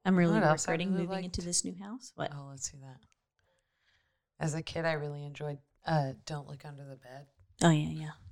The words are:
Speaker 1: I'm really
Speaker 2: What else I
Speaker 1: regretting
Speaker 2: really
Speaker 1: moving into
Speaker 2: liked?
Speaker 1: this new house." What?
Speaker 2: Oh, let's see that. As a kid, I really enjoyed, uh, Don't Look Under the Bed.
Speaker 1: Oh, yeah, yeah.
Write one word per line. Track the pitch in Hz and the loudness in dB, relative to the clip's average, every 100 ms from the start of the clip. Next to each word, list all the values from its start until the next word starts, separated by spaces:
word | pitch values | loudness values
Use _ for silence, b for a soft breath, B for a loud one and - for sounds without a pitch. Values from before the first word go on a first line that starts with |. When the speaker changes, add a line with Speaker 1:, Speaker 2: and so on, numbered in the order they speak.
| 185 | 4
Speaker 1:
I'm | 185 | 6
really | 170 208 | 6 6
Speaker 2:
What | |
else | 156 156 - | 6 4 2
I | |
Speaker 1:
regretting | 165 180 | 0 0
Speaker 2:
really | 185 175 | 0 0
Speaker 1:
moving | 190 180 | -2 -4
into | 180 | -4
Speaker 2:
liked? | 175 | -2
Speaker 1:
this | 175 - | -2 -2
new | 185 | -8
house." | 196 254 - - | -10 -12 -14 -8
What? | 151 | -8
Speaker 2:
Oh, | 143 139 | -8 -12
let's | 135 - | -12 -12
see | 143 | -12
that. | 135 127 _ _ _ _ _ _ _ _ _ _ _ _ _ _ | -18 -20 _ _ _ _ _ _ _ _ _ _ _ _ _ _
As | 160 | -4
a | 151 | -4
kid, | 156 165 165 | -6 -2 0
I | |
really | 156 147 147 143 | 0 -4 -6 -10
enjoyed, | 143 151 143 _ _ - | -8 -8 -8 _ _ 0
uh, | 160 135 135 - | 2 2 -4 -10
Don't | 147 - | -10 -10
Look | 139 147 | -14 -16
Under | 139 139 | -16 -16
the | 135 | -16
Bed. | 123 135 143 _ _ - | -16 -18 -20 _ _ 4
Speaker 1:
Oh, | 170 | 6
yeah, | 151 160 | 6 2
yeah. | 156 156 - - | -4 -8 -12 -14